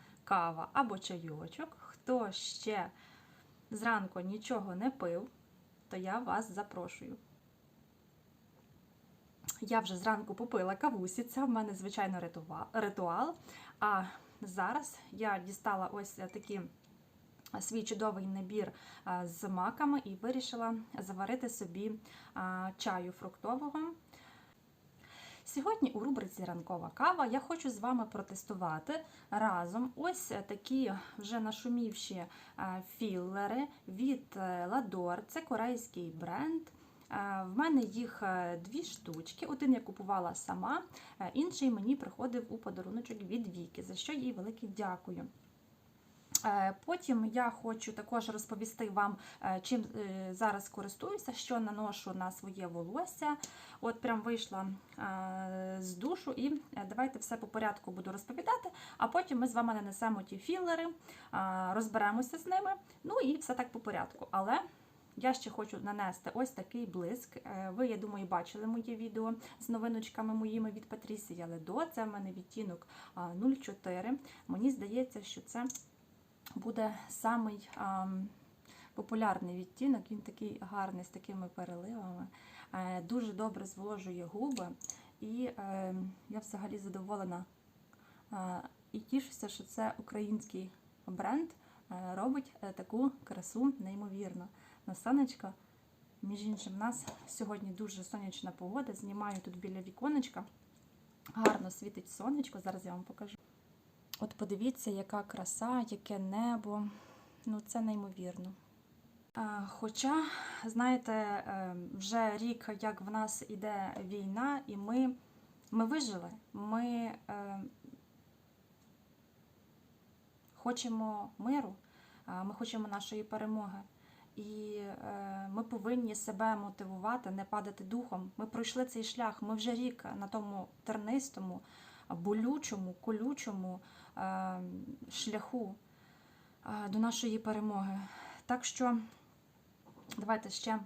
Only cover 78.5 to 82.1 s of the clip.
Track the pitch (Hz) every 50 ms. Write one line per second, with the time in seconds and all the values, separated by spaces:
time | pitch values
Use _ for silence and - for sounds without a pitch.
78.5 | - - - - - - - - - - 214 - 226 220 220 202 185 185 190 175
79.5 | 180 180 180 - - - 247 277 262 214 - - 220 208 - - - - 220 208
80.5 | 214 - 196 180 202 202 190 190 190 180 180 - - 185 - - 196 190 185 175
81.5 | - - 180 180 175 175 175 208 233 220 190 185